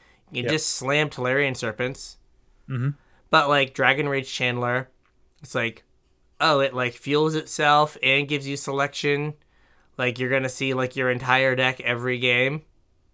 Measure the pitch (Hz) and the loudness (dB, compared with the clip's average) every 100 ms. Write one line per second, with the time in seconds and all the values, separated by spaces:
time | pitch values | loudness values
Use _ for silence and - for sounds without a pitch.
0 | _ _ _ 139 123 156 151 - 127 147 | _ _ _ -6 -2 0 -2 -4 0 0
1 | 151 - 123 135 143 123 117 104 127 - | 0 -2 -2 0 0 -2 -6 -4 -6 -6
2 | - - _ _ _ _ - 127 131 143 | -14 -18 _ _ _ _ -8 -4 -2 -4
3 | _ _ _ 156 143 143 131 - 131 135 | _ _ _ 2 4 2 2 2 2 2
4 | 147 139 131 - 127 120 123 123 127 _ | 0 -2 -4 -4 -2 0 0 -2 -4 _
5 | _ _ _ _ 143 131 117 113 _ _ | _ _ _ _ -8 -4 -4 -6 _ _
6 | _ _ _ - 160 143 139 123 123 123 | _ _ _ -2 2 4 2 0 -4 -4
7 | - 147 156 156 151 - 147 147 151 - | 0 2 2 0 -4 0 4 6 4 0
8 | 131 135 143 147 135 139 - 139 143 - | 2 2 2 -4 -4 -6 -4 -2 -2 -2
9 | 147 143 151 147 _ _ _ _ _ - | -2 0 -2 -8 _ _ _ _ _ -4
10 | 127 120 127 135 131 - 135 127 127 135 | -4 -2 0 0 -2 -4 -2 -2 -2 -2
11 | 127 123 127 131 135 127 127 127 120 120 | -2 -2 2 4 4 2 0 0 -4 -2
12 | 123 123 123 123 131 151 - _ _ _ | -2 0 2 2 2 -2 -10 _ _ _
13 | _ | _